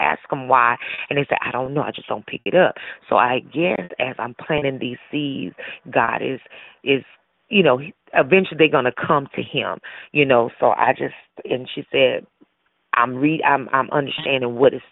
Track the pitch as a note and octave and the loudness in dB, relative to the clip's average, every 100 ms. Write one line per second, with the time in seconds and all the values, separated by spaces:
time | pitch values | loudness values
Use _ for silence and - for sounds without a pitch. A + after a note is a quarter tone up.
0 | - - - C3+ B2+ C3 A#2 A#2+ - - | -2 -2 -6 -8 2 4 4 0 -6 -12
1 | - C#3+ C#3 - - A#2+ C3 C#3+ A2 - | -4 -4 -2 -2 -4 -6 -4 -4 -4 -6
2 | - G#2+ - - - F3+ D#3 - - - | -8 -10 -10 -12 -2 2 2 0 -10 -18
3 | - G#2 B2 B2 - - F3 - F3+ - | 0 2 4 0 -4 -4 -2 -2 -6 -6
4 | B2+ B2+ A#2 A#2+ - D3+ C#3 C3 A#2+ B2 | -6 -6 -8 -10 -4 -2 -2 -4 -8 -10
5 | - D3 D3 C#3 - - - - - C3 | -8 -6 -6 -6 -8 -10 -16 -16 -4 0
6 | A#2 A2+ B2 C3 - - - _ - C3+ | 0 -2 -4 -8 -12 -20 -20 _ -2 0
7 | - _ _ _ _ G#3+ D#3+ B2+ D3+ - | -2 _ _ _ _ 2 4 2 -2 -18
8 | _ - D#3 F#3+ F#3 D#3 D#3 D3 B2 - | _ 0 4 4 2 2 4 4 0 -2
9 | - D3+ C3+ - A#2 C#3+ G2 - - - | 0 0 0 -8 -6 -6 -6 -8 -12 -18
10 | - D3 C#3 B2 A#2 - C3+ - A#2 C#3 | -6 0 4 4 4 2 2 4 2 0
11 | C#3 - _ - - B2+ B2+ - - C#3 | -4 -8 _ -18 -6 -6 -6 -12 -4 2
12 | B2+ A2 - _ _ _ _ _ _ - | 2 2 -8 _ _ _ _ _ _ 0
13 | B2 B2+ D3 D#3+ C#3 C#3 G#2+ C3 B2 D3 | 0 2 0 2 2 0 0 -2 0 -2
14 | C#3 - - C3+ B2 A#2+ C3 B2+ - | -2 -6 -2 -2 -2 2 2 2 -4